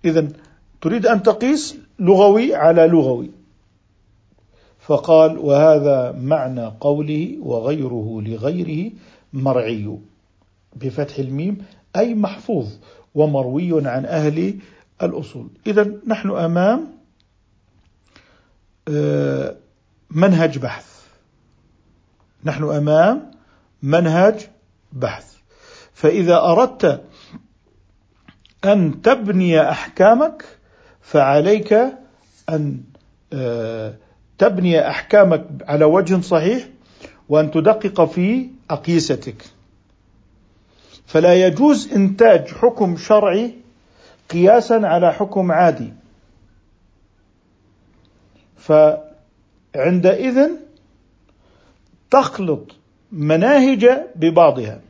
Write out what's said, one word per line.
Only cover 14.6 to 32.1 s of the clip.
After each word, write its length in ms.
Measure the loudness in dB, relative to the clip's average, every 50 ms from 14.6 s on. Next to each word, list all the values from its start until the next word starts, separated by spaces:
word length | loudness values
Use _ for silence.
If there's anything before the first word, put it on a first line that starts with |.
| -16 _ _ _ _ _ _ _ -8
الأصول. 460 | -6 -6 -8 -12 -14 -16 -18 -20 -20 _ _ _
إذن 340 | -2 -2 0 -2 -2 -6 -12 -8
نحن 240 | -8 -8 -6 -6 -8
أمام، 580 | -6 -4 -4 -2 -2 0 0 0 -2 -2 -6 -12 -18 _ _ _ _ _ _ _ _ _ _ _ _ _ _ _ _ _ _ _ _ _ _ _ _ -20 _ _ _ _ _ _ _ _ _ _ _ _ _ -8
آه، 680 | -4 -4 -2 -2 -2 -2 -2 -4 -4 -6 -8 -10 -12 _ _ _ _ _ _ _ _ _ _ _
منهج 480 | -2 0 2 2 2 2 0 0 -2 -6
بحث، 280 | -10 -10 -12 -14 -20 _ _ _ _ _ _ _ _ _ _ _ _ _ _ _ _ _ _ _ _ _ _ _ _ _ _ _ _ _ _ _ -8
نحن 200 | -8 -6 -6 -6
أمام 680 | -4 -4 -2 0 2 2 4 4 2 2 -2 -6 -14 -20 _ _ _ _ _ _ _ _ _ -4
منهج 640 | 0 0 0 0 2 2 4 2 2 2 0 -10 -20 _ _ _ _ _ _ _ _ -10
بحث. 400 | -8 -8 -8 -8 -10 -18 _ _ _ _ _ _ _ _ _ -20 -20 -20 _ _
فإذا 420 | _ 0 0 2 2 2 2 2
أردت 640 | 2 4 2 2 2 2 0 0 -2 0 0 0 -2 -8 -20 _ _ _ _ -20 -20 _ _ _ _ _ _ _ _ _ _ _ _ _ _ _ _ _ -20 _ _ _ _ _ _ 0
أن 380 | 0 2 2 2 -2 -2 0 0
تبني 680 | 0 0 0 -2 -4 -2 0 0 2 2 2 2 0
أحكامك، 760 | -2 -8 -10 -16 -2 2 4 4 4 4 2 -4 -4 -10 -20 -20 -20 _ _ _ _ _ _ _ _ _
فعليك 720 | _ -2 0 0 2 4 2 2 2 2 0 0 0 0 0 0 0 0 -4 -12 -20 _